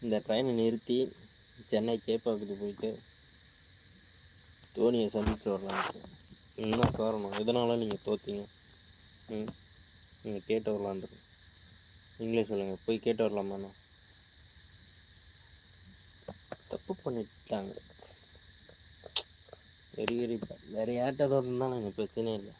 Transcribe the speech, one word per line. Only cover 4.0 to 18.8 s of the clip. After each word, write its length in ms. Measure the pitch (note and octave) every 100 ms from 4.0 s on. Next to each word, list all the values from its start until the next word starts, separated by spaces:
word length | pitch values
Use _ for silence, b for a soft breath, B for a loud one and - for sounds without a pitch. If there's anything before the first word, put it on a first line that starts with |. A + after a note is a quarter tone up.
| - - - - - - - -
தோனியை 300 | A2 B2 G#2+
சந்திச்சு 340 | G#2+ G#2 G#2+ A2
வரலான்ட்டு. 480 | F#2+ G2 G2 - - - - - - - -
என்ன 240 | A2 A2+ B2 -
காரணம்? 380 | A2 A2 G2+ G2
எதனால 340 | A2 A#2+ A#2+ A#2
நீங்க 140 | A2 G2+ -
தோத்தீங்க? 360 | G#2 - G2+ G#2 - - - - - - - - G#2+
ம்? 160 | G#2+ - - - - - - -
நீங்க 160 | A2+ G2+ -
கேட்டு 240 | A2 A2
வரலான்ட்டு. 460 | G#2 G2+ F#2+ F#2 - - - - - - - - - - -
நீங்களே 260 | A2+ A2+ G#2+
சொல்லுங்க, 260 | G2+ G2 F#2+ -
போய் 180 | A2+ A#2+
கேட்டு 180 | A2 A2
வரலாமா 300 | G#2 G2 G2
நான்? 160 | G2 - - - - - - - - - - - - - - - - - - - - - - - - - - - - - -
தப்பு 200 | - - F#3+
பண்ணிட்டாங்க. 680 | - A#2+ G#2+ - - A2 G2 - - - B B - - - - - -